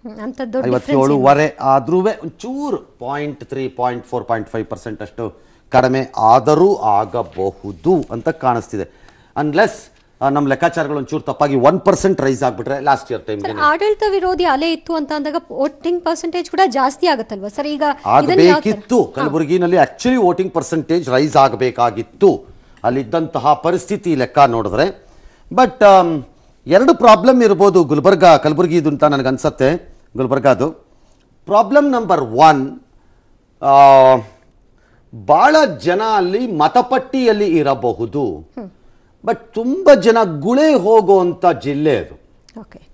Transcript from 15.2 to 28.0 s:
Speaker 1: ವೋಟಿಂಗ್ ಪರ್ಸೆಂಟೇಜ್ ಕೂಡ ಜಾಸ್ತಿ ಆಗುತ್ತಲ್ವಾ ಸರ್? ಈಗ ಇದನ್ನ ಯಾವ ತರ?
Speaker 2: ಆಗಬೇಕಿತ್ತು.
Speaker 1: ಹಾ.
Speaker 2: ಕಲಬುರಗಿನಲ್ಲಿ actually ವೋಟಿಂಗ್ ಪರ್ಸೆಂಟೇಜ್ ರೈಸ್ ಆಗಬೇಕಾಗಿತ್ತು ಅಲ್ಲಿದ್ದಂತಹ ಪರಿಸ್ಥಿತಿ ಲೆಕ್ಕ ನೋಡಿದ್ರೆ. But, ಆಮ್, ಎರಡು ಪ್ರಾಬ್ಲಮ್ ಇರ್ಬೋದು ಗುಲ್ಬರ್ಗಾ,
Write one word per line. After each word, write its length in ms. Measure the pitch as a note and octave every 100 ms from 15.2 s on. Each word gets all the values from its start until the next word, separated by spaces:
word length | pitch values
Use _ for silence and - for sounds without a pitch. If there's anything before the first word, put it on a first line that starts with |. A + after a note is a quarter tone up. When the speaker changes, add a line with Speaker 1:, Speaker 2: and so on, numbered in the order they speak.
| D4 D#4 E4+
Speaker 1:
ವೋಟಿಂಗ್ 520 | - C4+ C4+ E4 F4
ಪರ್ಸೆಂಟೇಜ್ 460 | E4+ E4 E4+ F4 E4+
ಕೂಡ 100 | - F#4+
ಜಾಸ್ತಿ 400 | B3 C4 C4+ F4+
ಆಗುತ್ತಲ್ವಾ 420 | C#4 A3 G#3 G3
ಸರ್? 180 | G3+ D4
ಈಗ 160 | D4 D4 C#4+ - B2+
ಇದನ್ನ 160 | - F#4
ಯಾವ 200 | F4+ A#4
ತರ? 80 | G#3+
Speaker 2:
ಆಗಬೇಕಿತ್ತು. 340 | G#3+ - B3
Speaker 1:
ಹಾ. 200 | D#3 -
Speaker 2:
ಕಲಬುರಗಿನಲ್ಲಿ 540 | C#3 D3 D3+ F3+ E3+ F3+
actually 460 | D3 - B3 B3+
ವೋಟಿಂಗ್ 300 | F#3+ F3 F#3
ಪರ್ಸೆಂಟೇಜ್ 560 | E3+ C#3+ D#3+ C3+ E3 C#3
ರೈಸ್ 280 | B2+ D3 D3
ಆಗಬೇಕಾಗಿತ್ತು 1080 | C3+ A2+ B2+ A#2+ A#2+ G2+ A2+ _ G3 C3+ - - _ _
ಅಲ್ಲಿದ್ದಂತಹ 680 | A#2 B2+ A#2+ E3 D#3+ C#3 C3
ಪರಿಸ್ಥಿತಿ 600 | D3 E3 F3 - G3+ F3+
ಲೆಕ್ಕ 240 | D#3 B2 -
ನೋಡಿದ್ರೆ. 680 | C#3 A#2 G2+ G2+ E3+ - _ _ - _ _
But, 320 | F3+ B3+ B3+
ಆಮ್, 400 | G#3 F#3+ F3 D#3+ B2 _ _ _ -
ಎರಡು 280 | F3 C4+
ಪ್ರಾಬ್ಲಮ್ 480 | - A#3 G#3+ G#3 B3+
ಇರ್ಬೋದು 420 | A3+ F#3 G3+ F3+
ಗುಲ್ಬರ್ಗಾ, 520 | D#3 D3